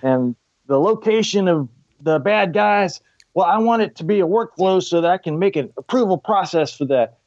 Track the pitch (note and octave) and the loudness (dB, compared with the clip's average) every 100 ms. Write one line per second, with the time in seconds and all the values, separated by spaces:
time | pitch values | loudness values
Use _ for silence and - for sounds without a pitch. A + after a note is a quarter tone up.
0 | C3 C3 B2 A#2+ _ _ _ C#3 F3 A3 | 0 0 0 -6 _ _ _ 0 2 0
1 | A3 A3 A3 G3+ F#3+ E3 C3 _ _ _ | 0 0 0 0 2 0 -2 _ _ _
2 | D3 D#3 E3 G#3+ G3 E3 G#3 G#3 F#3+ - | -2 0 0 0 0 0 2 2 -2 -6
3 | _ _ _ - F3+ G#3 A3+ A#3 G#3 - | _ _ _ -2 0 2 2 0 -2 -6
4 | D#3+ G#3 E3+ G#3 A#3 - F#3+ F#3 - E3+ | -2 0 2 0 -2 -2 2 2 2 0
5 | E3+ F#3 - D#3 G3 D#3+ B2+ - - B3+ | 2 0 -2 -2 -2 -2 -6 -10 -4 0
6 | A3+ F3 - G#3 F3 E3+ D3 - C#3 C3 | 0 -2 0 -2 0 -2 -2 -4 -2 0
7 | A#2 _ | -2 _